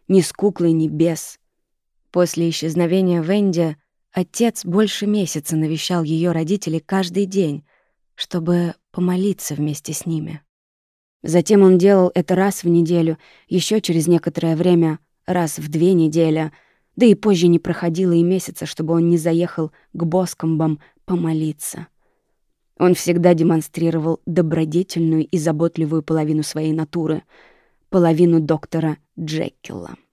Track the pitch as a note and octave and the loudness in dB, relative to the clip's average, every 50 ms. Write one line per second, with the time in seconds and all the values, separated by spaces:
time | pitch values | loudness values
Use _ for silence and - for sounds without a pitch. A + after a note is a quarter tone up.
0 | _ - F#3+ F#3+ D#3+ - - - G3 G#3 F#3 - E3+ E3+ D#3+ D#3+ D#3 D#3 D3+ D3+ | _ 2 2 2 2 2 -2 -2 -2 -2 0 0 2 2 2 2 0 -2 0 0
1 | E3 E3+ D#3+ D#3 - - - _ _ _ _ _ _ _ _ _ _ _ _ _ | 0 0 0 -4 -10 -16 -20 _ _ _ _ _ _ _ _ _ _ _ _ _
2 | _ _ - F3+ F3+ E3+ - E3+ E3+ E3+ D#3+ - D3+ E3 D#3 F3 F3 E3 F3 F#3+ | _ _ 0 0 0 0 0 -2 -2 -2 -2 -4 -6 -4 -2 -2 0 0 2 0
3 | F#3+ F3+ F3 E3+ D#3 D#3+ G3 G#3 G3+ G3 E3+ E3+ E3+ D#3+ D3 - _ _ _ _ | 2 2 0 0 0 0 0 0 0 0 0 0 -2 -2 -4 -8 _ _ _ _
4 | _ _ - F#3+ F3+ - - - A#3 A#3 A3 - - F3+ E3+ G3+ A3 G3 - - | _ _ -6 -6 -6 -6 -4 -2 -2 -2 -2 -4 -6 -2 0 0 0 0 -2 -4
5 | G#3 G#3 G#3 G#3+ F#3 D#3 - D#3 D3 - E3 D#3 D#3 D3+ D#3+ D#3 - - F3+ F3 | -4 -2 0 -2 -2 -4 -6 -8 -6 -4 -2 -2 -2 -2 -4 -6 -4 -4 -2 -2
6 | D#3+ D3 D#3+ D#3+ E3+ F3 E3 D#3+ D#3+ D3+ G3+ G3+ - E3+ D#3 E3 - - G3 F#3+ | -2 -2 -2 -2 0 0 0 -2 -2 -2 -4 -4 -4 -4 -6 -6 -4 -4 -2 -2
7 | F#3+ F3 F3 F#3+ G3+ F#3 G3 G3 F#3 D3+ C#3+ D3 D3 _ _ _ _ _ _ _ | -2 -2 -2 -2 -2 0 0 -2 -2 -2 -4 -8 -12 _ _ _ _ _ _ _
8 | _ _ _ - - - - F3 E3 E3+ F3 F3 F3 E3+ - - _ _ - - | _ _ _ -14 -10 -6 -6 -4 0 0 0 0 0 -2 -6 -10 _ _ -6 -2
9 | F3+ F3+ F3+ F3+ F#3+ G#3 F#3 - - - D3 C#3+ D3 D3+ D3 - - - D3+ - | -2 0 0 0 0 -2 -2 -4 -6 -8 -6 -4 -4 -4 -6 -8 -10 -10 -10 -8
10 | - E3+ E3 D#3 D#3 E3 D#3 D3 - _ _ _ _ _ _ _ _ _ _ _ | -6 -6 -6 -6 -6 -8 -12 -14 -18 _ _ _ _ _ _ _ _ _ _ _
11 | _ _ _ _ - - D#3+ F3 D#3+ - G#3+ G3+ G3 F#3+ F#3 F3 F3 G3 G3+ F#3+ | _ _ _ _ -6 0 0 2 4 4 6 6 8 8 6 6 6 6 6 4
12 | F3+ F3+ - F#3+ E3 - F#3 F#3 F#3+ G3+ F#3+ - - E3+ E3+ E3+ E3+ D#3+ F3 E3+ | 4 2 2 -2 0 0 0 0 0 0 -2 -2 0 2 2 2 2 2 2 2
13 | E3 D#3+ D#3+ - _ _ _ _ _ _ - F#3 - - G#3+ G#3+ - - E3+ E3 | 2 0 -2 -4 _ _ _ _ _ _ -2 -2 0 0 -2 0 0 0 0 0
14 | D3+ F3 F3 E3 - F3 D#3 E3+ E3+ E3 D#3+ D#3 E3+ F3+ F3+ E3+ E3 D#3+ D#3 - | 2 2 2 2 2 -2 -4 -2 -2 -2 0 0 2 2 4 4 2 2 0 -4
15 | _ _ _ _ _ - F#3 F3+ E3+ D3+ - - D3+ D3+ D3+ D#3+ E3+ F#3 F#3+ F3 | _ _ _ _ _ -4 -2 -2 -2 -2 -6 -8 -8 -6 -2 0 2 4 4 4
16 | D#3+ D#3 D3+ E3 E3 D#3+ D#3 D#3+ D#3 D3+ - _ _ _ _ _ _ _ _ - | 2 2 2 2 2 2 0 -2 -2 -6 -8 _ _ _ _ _ _ _ _ 4
17 | A#3 A#3 G3 - - G#3+ G3 E3 F3 F3 E3+ E3 - - E3+ - - E3+ D#3+ F3 | 6 6 6 6 4 2 2 4 4 4 4 4 2 -2 -4 -2 -2 -2 -2 0
18 | F#3+ F3+ E3+ E3+ E3+ F3 F#3+ F#3 - - E3+ - - D3 - - D#3+ D#3 E3+ E3+ | 0 2 4 4 4 2 2 0 -2 -6 -10 -12 -12 -10 -8 -6 -4 -2 0 2
19 | E3+ E3+ F3 E3 D#3 E3+ E3 E3 F3 E3+ - - D#3+ D#3 - _ _ _ - F3+ | 2 2 2 2 2 0 0 0 0 -2 -2 -6 -6 -6 -8 _ _ _ -8 -6
20 | E3+ E3 E3 F#3 F#3 F3 - - - D#3+ D#3+ D#3 D#3+ D#3+ D#3 D3 - _ _ _ | -4 0 0 0 0 -2 -4 -4 -2 -2 0 0 0 0 -2 -4 -8 _ _ _
21 | _ - F#3 F3 E3+ D#3+ D#3+ D#3 D#3 D#3 D3 D3+ - - - D#3+ D#3+ - _ _ | _ -4 -4 -2 -2 -2 -2 -2 -2 -4 -6 -8 -12 -12 -12 -14 -16 -18 _ _
22 | _ _ _ _ _ _ _ _ _ _ _ _ _ _ _ - F3+ F3+ F3+ - | _ _ _ _ _ _ _ _ _ _ _ _ _ _ _ 2 2 2 4 2
23 | - F3+ E3+ F3 E3+ F3+ F3 D#3 D#3+ E3 E3 D#3+ D3+ - - D#3+ E3 E3 D#3+ E3 | 0 0 0 2 4 4 4 4 2 2 2 0 -2 -6 -6 -4 -2 -2 -2 -2
24 | D#3 E3 D#3+ - _ - E3 - E3 D#3 E3 D#3+ D#3+ D#3 D3+ E3+ F#3+ - - E3+ | -2 -4 -4 -4 _ -4 -2 -2 -2 0 -2 -2 -2 -2 -2 -2 -4 -2 -4 -2
25 | E3 D#3+ D#3+ D#3+ D3+ - - F3 D3+ E3+ D#3 D3+ E3 E3+ - D#3+ D#3+ D3 D#3+ D#3+ | -2 0 0 0 -2 -2 -4 -2 -2 -2 -2 -2 -2 -4 -2 -4 -4 -2 -2 -4
26 | D3 - D#3+ D#3+ D3+ D3+ D#3 D#3 D3 - - D#3 D#3 D#3 D#3 D#3+ D#3+ D3+ - F3 | -2 -2 -2 -2 -2 -2 -2 -2 -4 -4 -6 -4 -4 -2 -2 -4 -6 -6 -6 -4
27 | D#3 D#3+ D#3 - - _ _ _ _ _ _ _ _ _ _ _ _ _ - F#3 | -4 -4 -4 -6 -8 _ _ _ _ _ _ _ _ _ _ _ _ _ 0 2
28 | F3 E3 D#3+ D#3 F3+ F3 E3 E3 D#3 D3 E3 D3 - - - E3 E3 D#3 D3 - | 2 4 4 4 4 4 4 2 2 0 -2 -4 -4 -6 -4 -2 -2 -2 -4 -6
29 | _ _ _ - E3+ D3+ D#3 D#3 - - - _ - - - G2 E2+ D#2+ - - | _ _ _ -12 -10 -8 -6 -6 -6 -8 -10 _ -18 -16 -14 -14 -14 -16 -18 -20
30 | _ _ | _ _